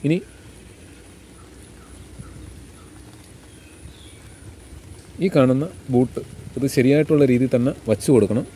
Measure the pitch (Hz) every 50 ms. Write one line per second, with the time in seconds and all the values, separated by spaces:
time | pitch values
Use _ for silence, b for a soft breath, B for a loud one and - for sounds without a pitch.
0 | - 143 160 185 202 - - - - - - - - - - - - - - -
1 | - - - - - - - - - - - - - - - - - - - -
2 | - - - - - - - - - - - - - - - - - - - -
3 | - - - - - - - - - - - - - - - - - - - -
4 | - - - - - - - - - - - - - - - - - - - -
5 | - - - - 160 190 - 151 131 127 127 131 147 185 - - - - 127 123
6 | 127 120 - - - - - - - - - - 127 135 - 143 123 131 139 151
7 | 156 151 160 147 143 131 123 120 131 127 123 123 120 135 - - - 113 110 104
8 | - - 143 117 104 92 104 117 - - -